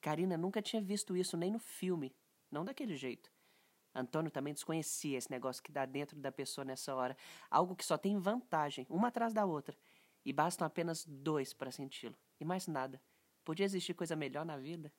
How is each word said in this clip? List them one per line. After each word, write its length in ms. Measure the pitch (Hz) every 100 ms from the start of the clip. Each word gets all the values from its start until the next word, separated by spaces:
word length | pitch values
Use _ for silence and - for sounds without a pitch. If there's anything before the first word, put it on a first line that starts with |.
Karina 340 | - 151 185 170
nunca 240 | 180 208
tinha 220 | 208 226
visto 340 | 196 202 - 185
isso 200 | 180 170
nem 140 | 175
no 80 | 220
filme, 560 | - - 185 175 131 - _ _ _
não 140 | 143
daquele 300 | 185 269 262
jeito. 400 | 147 131 117 - _ _ _ _ _ _
Antônio 380 | - 127 156 160
também 220 | 147 139
desconhecia 640 | 147 - 160 151 - 151 135
esse 140 | -
negócio 320 | 131 131 127
que 100 | -
dá 140 | 147 135
dentro 340 | 131 147 151
da 100 | 139
pessoa 360 | 131 135 - 135
nessa 280 | 131 -
hora, 220 | 131 127 139 - - -
algo 240 | 139 180
que 80 | 185
só 120 | - 151
tem 220 | 196 202
vantagem, 680 | 185 240 - 165 147 135 127
uma 180 | 165 240
atrás 240 | 240 233
da 140 | 220 202
outra, 280 | 151 139 - _ - _ _
e 120 | -
bastam 320 | 135 160 - 160
apenas 400 | 165 170 160 165
dois 480 | 139 139 151 135
pra 160 | - 131
senti-lo, 440 | 127 135 - 117 - _ _
e 60 |
mais 220 | 151 185 185
nada. 340 | 147 131 139 _ _ _ _
Podia 220 | - 160
existir 300 | 196 196 175
coisa 200 | 175 165
melhor 300 | 160 143 139
na 140 | 165 147
vida? 340 | 135 170 151